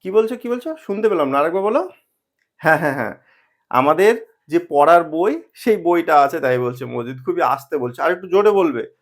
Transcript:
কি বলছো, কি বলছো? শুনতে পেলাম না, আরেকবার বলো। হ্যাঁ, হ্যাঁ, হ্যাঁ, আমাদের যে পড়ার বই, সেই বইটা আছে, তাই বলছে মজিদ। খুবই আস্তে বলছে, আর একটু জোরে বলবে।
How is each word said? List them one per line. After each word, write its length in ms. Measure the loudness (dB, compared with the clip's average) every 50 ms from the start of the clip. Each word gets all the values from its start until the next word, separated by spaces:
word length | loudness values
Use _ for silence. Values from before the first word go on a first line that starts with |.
| _
কি 40 | 2
বলছো, 220 | 2 2 2 2 -4
কি 120 | -8 -6 -6
বলছো? 200 | -6 -6 -6 -10 -12
শুনতে 300 | -12 -8 -8 -6 0 0 0
পেলাম 180 | 2 2 0 2
না, 80 | 2
আরেকবার 260 | 0 0 0 0 0 -2
বলো। 180 | 0 0 0 -2 -4 -12 _ _ _ _ _ _ _ _ _ _ _ _ _
হ্যাঁ, 180 | 2 2 2 2
হ্যাঁ, 160 | 2 -2 -2
হ্যাঁ, 200 | -2 -6 -6 -8 -12 _ _ _ _ _ _ _ _ _ _
আমাদের 420 | -2 0 2 2 2 4 4 2 2 0 -6 _ _ _ _
যে 120 | _ -4 -4 -4
পড়ার 340 | -2 0 2 4 6 6 4 4 0
বই, 240 | -4 -2 -2 -2 -2 -4 -10 _ _
সেই 240 | -6 -2 0 0
বইটা 380 | 0 2 0 0 0 2 4 4 4
আছে, 160 | 4 2 0 -2
তাই 180 | -2 -2 -2
বলছে 260 | 0 -2 -4 -6 -8 -12
মজিদ। 320 | -10 -8 -8 -8 -8 -12 -12 -8
খুবই 180 | -6 -4 -2 0
আস্তে 320 | -2 -2 -4 -6 _ -6
বলছে, 220 | -6 -6 -6 -6 -4
আর 100 | -2 -2
একটু 160 | -2 -4 -6
জোরে 240 | -2 0 2 4 4
বলবে। 320 | 2 2 0 0 -2 -4 -8 -10 _ _